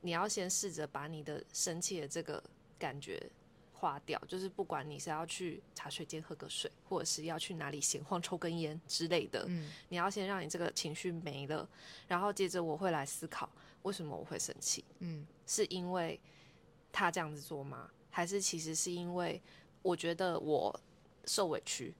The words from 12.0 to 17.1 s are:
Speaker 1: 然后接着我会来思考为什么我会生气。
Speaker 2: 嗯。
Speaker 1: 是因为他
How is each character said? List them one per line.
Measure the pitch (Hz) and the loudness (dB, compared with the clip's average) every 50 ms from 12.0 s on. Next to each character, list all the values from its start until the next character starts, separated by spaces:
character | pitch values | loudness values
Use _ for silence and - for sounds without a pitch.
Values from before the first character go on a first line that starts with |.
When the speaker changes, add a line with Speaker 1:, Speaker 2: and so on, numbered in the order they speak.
| - | -2
Speaker 1:
然 | - 175 175 | 0 2 4
后 | 190 208 | 4 2
接 | 196 - 196 175 | 4 4 2 2
着 | - 180 | 4 2
我 | 170 165 151 | 2 2 0
会 | 156 196 185 | 2 4 4
来 | 165 151 139 | 4 4 2
思 | 139 - - - | -2 -4 -6 -6
考 | 160 - - - - - - - - - - | -6 -4 -4 -6 -6 -8 -18 -20 -20 -20 -4
为 | - 190 | -2 -2
什 | 202 - 170 | -2 -2 -4
么 | 147 - | -4 -4
我 | 78 - | -6 -6
会 | - - - | -4 -2 -2
生 | - - - - | -2 -2 -4 -2
气。 | - - - - - - - - | 0 0 0 0 -2 -12 -12 -8
Speaker 2:
嗯。 | 180 170 160 151 147 - - - - | -6 -4 -4 -6 -8 -12 -16 -18 -4
Speaker 1:
是 | - - - 208 | -2 4 4 4
因 | - - 185 175 180 | 4 4 -2 0 0
为 | 180 180 170 165 - - - - - - - - - - - - - - - - | 2 2 2 0 -2 -6 -10 -20 -20 -20 -20 -20 -20 -20 -20 -20 -20 -20 -20 -6
他 | - - 202 175 | 0 4 4 4